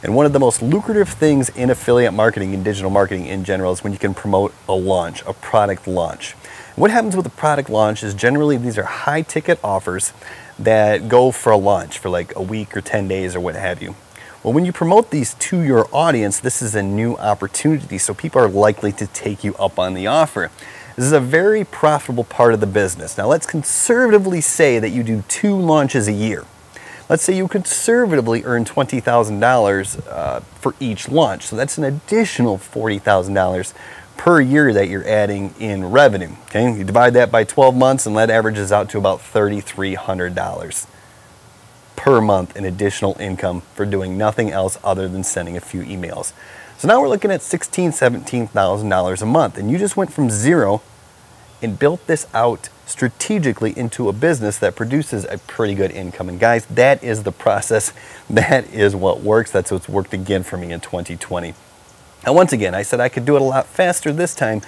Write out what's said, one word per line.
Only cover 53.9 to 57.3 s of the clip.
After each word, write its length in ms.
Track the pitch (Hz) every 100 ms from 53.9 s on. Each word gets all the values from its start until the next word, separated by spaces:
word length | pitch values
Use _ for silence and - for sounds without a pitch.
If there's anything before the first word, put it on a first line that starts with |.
| - 113
a 60 |
business 460 | 101 160 143 107 -
that 160 | 101 -
produces 500 | 117 143 147 110 80
a 140 | -
pretty 340 | - - 107
good 160 | 98 95
income. 400 | - 90 - 90
And 100 | 90
guys, 280 | 113 117 -
that 360 | 113 127 139
is 200 | 123 107
the 80 | 101